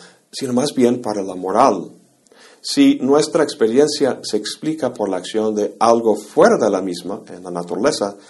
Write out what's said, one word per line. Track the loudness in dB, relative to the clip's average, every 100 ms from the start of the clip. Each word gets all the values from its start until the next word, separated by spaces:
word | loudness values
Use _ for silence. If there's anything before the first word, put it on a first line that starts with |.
| -20 _ _
sino | -10 -4
más | -2 -2
bien | 2 2 2
para | -4 -6
la | -6
moral. | -6 -2 2 4 2 -6 -16 _ _ _ _ -20 _
Si | -4 4 4 4
nuestra | 2 2 2 0
experiencia | -2 0 2 4 2 2 -2 -2
se | -6 -6
explica | -6 -8 -8 -4 -6
por | -4 -4
la | -4
acción | -4 -4 -2
de | -2 -4 0
algo | 2 4 2 0
fuera | -2 2 4 4
de | 2
la | 0
misma, | -2 -6 -10 -12 -14
en | -16
la | -10
naturaleza, | -10 -8 -2 -2 -2 -4 -6